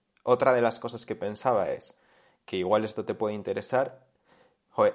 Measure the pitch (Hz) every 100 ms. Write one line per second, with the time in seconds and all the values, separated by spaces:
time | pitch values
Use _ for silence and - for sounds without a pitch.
0 | _ _ - 123 131 127 117 110 120 117
1 | - 107 101 104 127 110 82 - - _
2 | _ _ _ _ - 98 113 107 110 -
3 | 104 110 107 107 98 101 - 127 139 -
4 | _ _ _ _ _ _ _ - 107